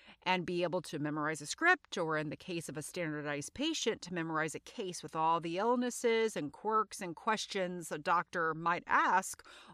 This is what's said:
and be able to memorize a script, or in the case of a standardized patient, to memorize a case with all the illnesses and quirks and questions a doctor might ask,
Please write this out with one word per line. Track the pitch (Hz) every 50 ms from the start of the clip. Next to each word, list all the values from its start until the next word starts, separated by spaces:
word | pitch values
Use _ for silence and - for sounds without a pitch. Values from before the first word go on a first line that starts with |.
| - - - _ -
and | 175 185 185 165
be | 175 180 175
able | 175 165 175 180
to | - - 170 139
memorize | 151 147 147 156 147 156 156 147
a | 151
script, | - - - 320 349 370 - _ - - 196
or | 165 160 156
in | 151 156 151
the | -
case | - - 190 175 170 - -
of | 131
a | 156
standardized | 143 - - 180 170 156 151 151 143 147 143 143 143 -
patient, | - - 185 330 302 - - 233 214 -
to | - 185 185
memorize | 165 160 165 165 165 160 156 -
a | -
case | - - - - 196 180 170 -
with | - - -
all | 160 160 160 165 165
the | 160 165 170 185
illnesses | 214 240 254 247 247 240 - - - 233 226 226 226 220 -
and | 185 147 143
quirks | - - - 214 220 220 202 - - -
and | 196 170 156
questions | - - 226 214 - - - - 196 180 180 180 180 160 -
a | 175 151
doctor | 147 185 170 175 170 - - 175 160 160 160
might | 160 170 170 175 165 -
ask, | - - 285 330 269 180 190 196 - - - - - - - - -